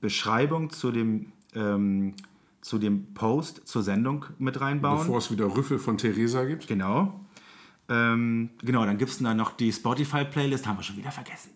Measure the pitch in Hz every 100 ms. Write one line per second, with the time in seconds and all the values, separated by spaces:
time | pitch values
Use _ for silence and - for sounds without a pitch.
0 | 139 - - 110 143 165 160 - 127 117
1 | 113 110 104 - - 113 107 101 101 98
2 | 98 98 - _ _ _ - 113 104 101
3 | 98 - 110 135 160 - - 123 98 101
4 | 123 143 139 - 131 127 139 143 143 143
5 | 165 120 113 107 104 101 135 139 - 107
6 | 117 101 117 127 127 156 - 104 95 117
7 | 196 - - - - - - _ _ 120
8 | 117 117 117 117 117 - 117 127 107 101
9 | 131 - 120 110 110 - 117 107 123 123
10 | 143 147 143 147 143 135 131 98 - 101
11 | 131 139 127 - -